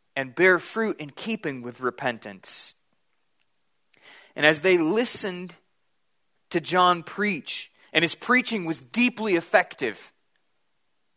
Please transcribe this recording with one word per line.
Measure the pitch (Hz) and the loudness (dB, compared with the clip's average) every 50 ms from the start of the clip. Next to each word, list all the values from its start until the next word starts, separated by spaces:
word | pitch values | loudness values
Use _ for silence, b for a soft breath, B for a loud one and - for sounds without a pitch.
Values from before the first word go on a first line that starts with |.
| _ _ - | _ _ -8
and | 139 135 131 117 | -8 -8 -6 0
bear | - 180 185 185 165 | 2 4 6 4 4
fruit | - - - 226 220 214 - | 0 -4 -4 -4 -2 -2 -4
in | - 151 143 | -6 -10 -14
keeping | - - - 220 220 - - 156 135 127 | -14 -12 -8 -6 -6 -6 -6 -6 -8 -8
with | 120 123 117 - | -10 -12 -8 -6
repentance." | 127 127 120 - 143 123 120 110 - 107 98 92 - - - - - - - _ _ _ _ _ _ _ _ _ _ _ _ _ _ _ _ _ _ _ _ _ _ _ _ b b b b b b b b | -6 -6 -4 -4 -4 -4 -4 -6 -8 -16 -16 -12 -10 -8 -8 -8 -8 -10 -14 _ _ _ _ _ _ _ _ _ _ _ _ _ _ _ _ _ _ _ _ _ _ _ _ b b b b b b b b
And | b 143 | b 4
as | 151 160 147 | 4 4 4
they | 151 190 185 | 4 4 4
listened | 175 156 156 202 - 269 - - - - 196 180 180 180 180 - - _ _ _ _ _ _ _ _ _ _ _ _ _ _ _ _ _ - | 4 4 2 2 2 0 0 0 -2 -2 -4 -6 -8 -12 -14 -16 -20 _ _ _ _ _ _ _ _ _ _ _ _ _ _ _ _ _ -6
to | - 170 | -4 -4
John | 147 - 165 185 180 180 180 170 156 | -2 0 2 4 4 4 4 2 -2
preach, | - - - 208 208 185 139 - - - - - - b b b b | -8 -6 -4 -2 -2 -2 -4 -6 -8 -10 -12 -12 -16 b b b b
and | b 160 | b 0
his | 170 160 - | 0 0 0
preaching | - - - 247 254 - - 226 208 175 | -2 0 2 2 2 2 0 -2 -4 -4
was | 160 160 - | -4 -6 -6
deeply | 127 - - 220 247 247 240 - 220 214 180 | -8 -4 0 0 2 2 0 -2 -2 0 0
effective, | 170 165 - - 190 175 - - - 143 113 98 - - - _ _ _ _ _ _ _ _ _ _ _ _ _ _ _ _ _ _ _ _ _ | 0 2 2 2 2 2 0 -4 -6 -6 -6 -6 -8 -14 -20 _ _ _ _ _ _ _ _ _ _ _ _ _ _ _ _ _ _ _ _ _